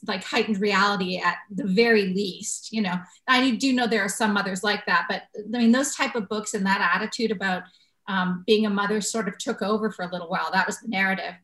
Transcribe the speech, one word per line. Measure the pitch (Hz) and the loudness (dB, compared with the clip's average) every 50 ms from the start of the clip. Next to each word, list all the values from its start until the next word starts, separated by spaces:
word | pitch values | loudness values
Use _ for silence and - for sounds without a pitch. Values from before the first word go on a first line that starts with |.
| - | -8
like, | - 202 190 - | -6 -6 -6 -6
heightened | - - 247 220 - 220 190 | -2 0 0 0 0 0 0
reality | 208 208 202 190 196 202 202 190 190 180 185 175 180 | 2 2 4 4 4 2 2 0 -2 -2 -2 0 0
at | 175 170 - - - | 0 0 -2 -6 -10
the | 208 185 - | -8 -6 -2
very | 202 185 196 233 233 226 214 196 185 | 2 4 4 6 6 6 4 4 2
least, | 185 190 202 190 170 - 214 - - - - - - | 0 0 -2 -2 -4 -8 -10 -10 -10 -10 -10 -6 -4
you | 226 | -2
know. | 214 180 175 180 180 - - _ _ - | -2 0 -2 -4 -6 -10 -16 _ _ 2
I | 262 254 254 269 | 2 4 4 4
do | 233 202 269 277 | 2 2 2 2
know | 254 247 247 226 | 2 2 2 2
there | 226 214 196 | 2 0 0
are | 202 | -2
some | - - 233 214 202 | -2 0 0 2 2
mothers | 202 190 196 190 190 | 0 0 -2 -4 -2
like | - 208 202 202 - | -2 -2 -2 -2 0
that, | - 185 175 - - | 0 0 0 0 -2
but, | 196 185 - - - 220 | -4 -6 -8 -10 -14 -12
I | 208 226 220 240 | -10 -6 0 4
mean, | 233 226 | 6 6
those | 233 262 277 277 - | 6 6 4 0 -2
type | - 294 262 - | -2 -2 -2 -2
of | 247 202 185 | -4 -4 -4
books | 220 214 208 - - | -4 -6 -4 -4 -4
and | 214 190 | -2 0
that | 190 190 202 202 175 175 | 2 2 2 2 2 2
attitude | 190 208 214 - - 233 214 | 0 0 -4 -2 -2 -2 -2
about, | 214 180 196 190 185 180 180 - _ _ _ _ _ _ _ - | -2 -2 -2 -2 -2 -4 -6 -10 _ _ _ _ _ _ _ -4
um, | 196 190 180 180 180 180 180 | -2 0 0 0 -2 -2 2
being | - 214 214 220 | 4 4 4 4
a | 214 | 2
mother | 202 202 202 196 214 220 | 0 0 0 0 0 -2
sort | 202 - - 226 214 190 | -2 -2 -2 -2 -2 -4
of | 190 - | -6 -6
took | - 269 226 - | -4 -6 -4 -2
over | 208 190 220 214 214 214 | -2 -2 0 0 -2 -4
for | 185 - 180 | -4 -6 -8
a | 175 | -8
little | 180 175 175 165 | -8 -8 -6 -4
while. | 185 170 160 160 | -4 -4 -2 0
That | 170 190 180 202 | 2 2 2 0
was | 196 - | -2 -6
the | - 220 | -6 -4
narrative. | 175 190 190 190 190 180 170 180 180 - | -2 0 0 0 0 -2 -4 -8 -10 -14